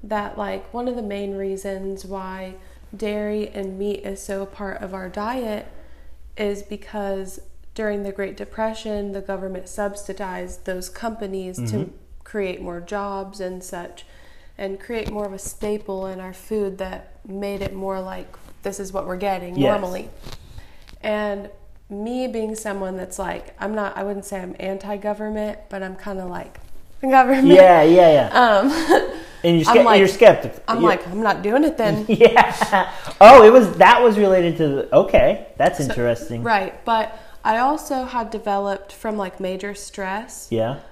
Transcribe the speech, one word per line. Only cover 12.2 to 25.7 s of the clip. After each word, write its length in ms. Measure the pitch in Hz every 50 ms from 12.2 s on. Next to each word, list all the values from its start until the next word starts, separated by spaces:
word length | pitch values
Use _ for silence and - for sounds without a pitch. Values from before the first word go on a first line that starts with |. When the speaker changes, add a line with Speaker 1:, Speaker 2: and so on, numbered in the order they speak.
| -
Speaker 1:
create 380 | - - 214 196 185 180 -
more 200 | 180 180 175 175
jobs 580 | 175 - 208 202 202 202 196 190 190 190 196 196
and 240 | 185 185 185 180 180
such, 420 | - 190 180 175 - - - - - - - - - - - - - - -
and 220 | 202 196 196 196
create 300 | - - 240 226 214 -
more 140 | 220 208 208
of 80 | 202 196
a 60 | 196
staple 680 | - - - - - 208 208 214 208 - 196 190 190
in 140 | 190 185 185
our 140 | 185 185 185
food 440 | - - - 220 214 208 196 185 190
that 360 | 190 185 185 185 - - - - - -
made 340 | 190 196 202 202 202 190
it 120 | 196 190 196
more 260 | 190 190 196 190 190
like, 260 | 185 185 190 185 180 - - - - - - - -
"This 160 | 196 196 196
is 120 | 202 190 190
what 140 | 190 - 180
we're 100 | 180 185
getting 380 | 202 202 190 185 180 180 180
Speaker 2:
Yes. 160 | 143 139 -
Speaker 1:
normally." 380 | 208 202 190 180 180 185 - - - - - - - - - - - - - - - - - - - -
And 480 | - 220 214 208 208 208 202 202 202 208 - - - - - - _ _
me 380 | 202 202 208 233 247 254 254 254
being 280 | 214 226 220 214 220
someone 420 | 214 - 214 196 196 190 185 185 185
that's 220 | 185 185 - -
like, 340 | 190 175 175 175 - - - -
I'm 160 | 196 202 214
not, 200 | 214 208 196 - -
I 60 | 196
wouldn't 220 | 202 208 196 196
say 140 | - 202 190
I'm 140 | 180 185 185 -
anti-government, 1000 | - 190 196 196 202 196 208 202 190 208 208 208 214 214 214 214 214 214 208 - -
but 140 | -